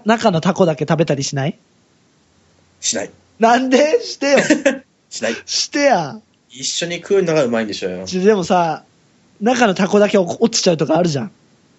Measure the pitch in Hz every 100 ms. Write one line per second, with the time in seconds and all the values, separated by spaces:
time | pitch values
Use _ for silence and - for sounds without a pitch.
0 | 208 220 220 160 180 180 175 151 147 160
1 | 156 139 135 139 135 - _ _ _ _
2 | _ _ _ _ _ _ _ _ - 202
3 | 104 - _ - 226 240 262 254 302 466
4 | - - 277 262 180 - 277 269 - _
5 | _ - 113 113 - - - 226 277 190
6 | 143 214 - _ _ 127 - - 170 170
7 | - 196 170 156 120 117 107 92 92 90
8 | 95 185 196 202 170 185 165 147 - _
9 | _ _ _ - 208 240 226 180 185 208
10 | 202 202 170 - 226 - 190 165 151 180
11 | 175 139 107 - _ _ _